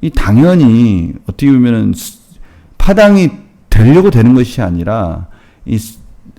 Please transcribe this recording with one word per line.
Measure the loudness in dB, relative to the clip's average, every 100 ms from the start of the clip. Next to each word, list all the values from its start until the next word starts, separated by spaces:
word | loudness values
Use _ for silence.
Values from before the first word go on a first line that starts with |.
이 | -6
당연히 | -4 -2 2 2 2 2 2 0 -2 -4 -10
어떻게 | -14 -4 0
보면은 | 0 0 -2 -4
스-, | -6 -10 -20 _ _ -20 _ _ _
파당이 | 0 4 4 4 0 -4 -20 _ _
되려고 | 2 4 4 2
되는 | 2 2
것이 | 2 0 -4
아니라 | -6 -6 -6 -6 -6 -10 -14 -20 _ _ -8
이 | -8
스-, | -8 -20 -20 -20 -20